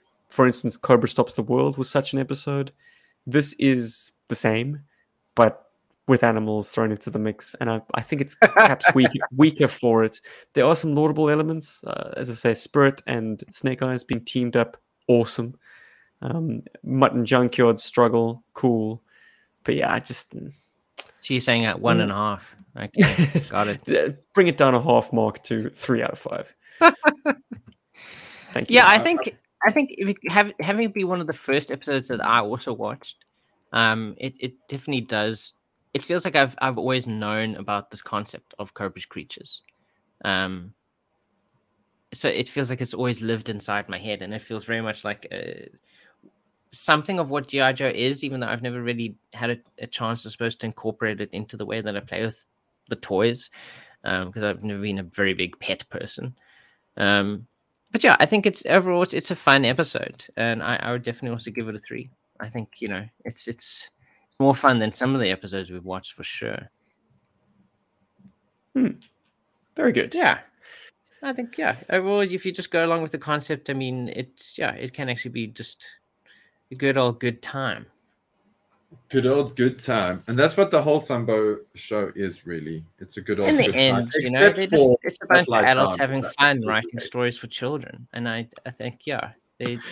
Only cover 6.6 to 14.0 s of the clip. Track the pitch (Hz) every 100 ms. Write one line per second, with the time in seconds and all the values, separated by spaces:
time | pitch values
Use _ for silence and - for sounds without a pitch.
6.6 | 101 - 113 107 - 110 107 104 - -
7.6 | 117 113 - - 123 156 139 - 226 -
8.6 | 214 135 170 143 127 - - 127 156 151
9.6 | 143 - 123 113 110 - - - _ -
10.6 | 127 - 160 143 156 151 151 151 156 160
11.6 | 151 - - - - - 127 113 120 110
12.6 | - 147 139 139 - 120 110 107 - -
13.6 | 135 127 131 127